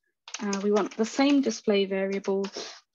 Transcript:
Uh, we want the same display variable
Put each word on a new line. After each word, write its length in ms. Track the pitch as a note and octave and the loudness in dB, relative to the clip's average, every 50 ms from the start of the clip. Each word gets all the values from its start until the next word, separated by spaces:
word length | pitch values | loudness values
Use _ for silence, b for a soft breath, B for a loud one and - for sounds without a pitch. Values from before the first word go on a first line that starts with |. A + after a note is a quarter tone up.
| _ _ _ _ _ - - - | _ _ _ _ _ -14 -12 -8
Uh, 200 | A3 G3+ G3 G3 G3 | -4 -4 -2 -2 0
we 80 | G#3 | 2
want 260 | G#3 G#3+ - - - | 2 2 2 0 -2
the 80 | - A3 | -2 -4
same 360 | A3 - - C#4 C#4+ C#4+ C#4 | -2 0 2 4 4 4 4
display 460 | C4+ A3+ A3 - - - G#3 G3+ G3 | 4 2 -2 -2 0 2 2 2 2
variable 600 | F#3+ G3 F#3+ G3 G3 G3 G3 G3 - G3 G3 G3 G3 B B B B B B B _ _ | 0 0 -2 -2 -2 -2 -2 -2 -2 0 0 -2 -4 B B B B B B B _ _